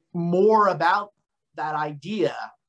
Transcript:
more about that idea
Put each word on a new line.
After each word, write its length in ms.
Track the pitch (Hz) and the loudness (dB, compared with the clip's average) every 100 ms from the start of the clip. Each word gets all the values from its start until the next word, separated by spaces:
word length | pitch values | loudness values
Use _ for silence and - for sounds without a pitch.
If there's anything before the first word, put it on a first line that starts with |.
| _ | _
more 560 | 175 170 180 208 220 202 | -6 -2 2 4 6 4
about 420 | 165 165 202 208 _ _ _ _ 156 | 2 0 0 -4 _ _ _ _ -10
that 180 | 156 | -6
idea 640 | 151 151 147 147 214 147 120 110 _ | -6 -6 -8 -8 -2 -2 -4 -12 _